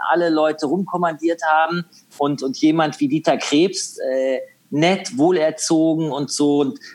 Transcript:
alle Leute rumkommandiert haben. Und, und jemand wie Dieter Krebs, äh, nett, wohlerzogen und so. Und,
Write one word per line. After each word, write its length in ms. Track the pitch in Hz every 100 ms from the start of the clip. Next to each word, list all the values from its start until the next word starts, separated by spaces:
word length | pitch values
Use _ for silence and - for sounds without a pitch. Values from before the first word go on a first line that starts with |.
| -
alle 180 | 165 170
Leute 360 | 156 156 151 139
rumkommandiert 760 | 175 185 180 170 147 165 170 160
haben. 380 | 156 160 175 170 - _ -
Und, 240 | 143 139
und 160 | 135 127
jemand 420 | 156 165 151 -
wie 80 | 143
Dieter 300 | 156 156 131
Krebs, 640 | - 143 190 - - -
äh, 400 | 135 131 131 127 - _ -
nett, 440 | 143 170 190 - 123
wohlerzogen 960 | 165 180 156 156 - 160 160 160 156
und 200 | 135 147
so. 300 | - 147 143
Und, 180 | 139 - -